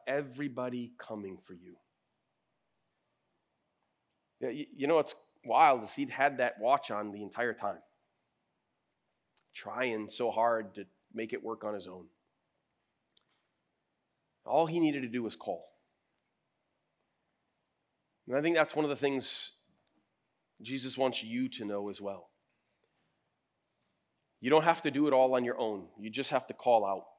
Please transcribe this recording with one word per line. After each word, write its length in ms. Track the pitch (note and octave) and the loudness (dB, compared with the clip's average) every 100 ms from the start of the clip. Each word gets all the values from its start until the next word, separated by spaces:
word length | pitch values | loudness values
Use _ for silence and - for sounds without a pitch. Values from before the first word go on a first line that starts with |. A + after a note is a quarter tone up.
| - | -4
everybody 840 | C#3 C#3+ B2 C#3+ B2 B2+ B2 A#2+ - | -4 -4 -6 -8 -4 -6 -6 -8 -12
coming 400 | - G#2+ G2 F2 | -12 -10 -10 -12
for 160 | - | -16
you." 220 | F2 F2+ F2 _ _ _ _ _ _ _ _ _ _ _ _ _ _ _ _ _ _ _ _ _ _ _ _ _ - | -20 -20 -20 _ _ _ _ _ _ _ _ _ _ _ _ _ _ _ _ _ _ _ _ _ _ _ _ _ -10
Yeah, 80 | C3 | -8
y-, 180 | D3 C#3+ | -8 -10
you 120 | - C#3 | -6 2
know 100 | E3 | 2
what's 180 | - - _ _ | 2 -4 _ _
wild 400 | B2 A#2 D#3 B2+ | 0 6 6 6
is 100 | G#2+ | 0
he'd 160 | - C3+ | -6 -4
had 280 | A#2 C#3+ C3 | 2 2 2
that 200 | A#2+ - | -2 0
watch 300 | A2+ C#3 - | 2 2 2
on 220 | G#2 G#2 | -6 -6
the 100 | G#2 | -8
entire 320 | G2+ - A#2+ | -10 -4 -4
time, 260 | G#2+ G2+ F#2+ - _ _ _ _ _ _ _ _ _ _ _ _ _ _ - _ | -4 -6 -6 -12 _ _ _ _ _ _ _ _ _ _ _ _ _ _ -20 _
trying 540 | - G#2 A2 B2+ A2 G#2 | -16 -10 -2 -2 -2 -4
so 220 | - A#2+ | -2 0
hard 440 | G#2+ A#2 A2+ G#2 | 4 4 2 -2
to 120 | G2 F#2+ _ _ | -10 -16 _ _
make 180 | A2 A2 | -8 -6
it 100 | - | -6
work 220 | G#2+ A2 | -6 -6
on 100 | G#2+ | -6
his 120 | G#2 F2+ | -6 -8
own. 180 | F#2 E2 _ _ _ _ _ _ _ _ _ _ - _ _ _ _ _ _ _ _ _ _ _ _ | -16 -18 _ _ _ _ _ _ _ _ _ _ -20 _ _ _ _ _ _ _ _ _ _ _ _
All 220 | - C#3 D#3+ | 0 2 4
he 140 | E3+ | 4
needed 220 | D#3 C#3+ | 2 2
to 60 | B2+ | -2
do 140 | B2 | -4
was 140 | A2 - | -4 -6
call. 360 | - E2+ - _ _ _ _ _ _ _ _ _ _ _ _ _ _ _ _ _ _ _ _ _ _ _ _ _ - | -8 -8 -10 _ _ _ _ _ _ _ _ _ _ _ _ _ _ _ _ _ _ _ _ _ _ _ _ _ -4
And 100 | C3 | -2
I 60 | |
think 140 | D#3+ E3 | 2 4
that's 200 | D3+ D3+ | 2 2
one 80 | |
of 60 | D3+ | -2
the 60 | C3 | 0
things 560 | C#3 C3+ A2+ - - - _ _ _ _ _ _ _ _ _ - | 0 0 -2 -4 -6 -10 _ _ _ _ _ _ _ _ _ -18
Jesus 380 | A2 C3 C3 C3 | -10 -8 -6 0
wants 240 | C3 A#2+ | 0 0
you 260 | A2 A#2+ B2+ | -4 -4 -4
to 140 | B2+ | -4
know 240 | G#2 G2+ G2+ | -4 -4 -6
as 120 | G2 | -8
well. 300 | G2+ F#2+ - _ _ _ _ _ _ _ _ _ _ _ _ _ _ _ _ _ _ _ _ _ | -8 -8 -12 _ _ _ _ _ _ _ _ _ _ _ _ _ _ _ _ _ _ _ _ _
You 100 | A#2+ | 4
don't 140 | D#3 | 6
have 180 | E3 E3 | 6 4
to 80 | D3+ | 2
do 160 | C3+ D3+ | 2 4
it 60 | |
all 220 | C3 C3 | 6 6
on 100 | B2+ | 4
your 140 | A#2+ B2 | 0 0
own. 300 | A2+ G2+ F2 - | -2 -4 -8 -12
You 120 | G#2+ | -10
just 200 | A2 C3+ | -6 -2
have 160 | C3+ - | -2 -2
to 60 | |
call 300 | A#2 B2+ A#2 | -4 4 4
out. 200 | G2 F#2+ - | 4 -2 -6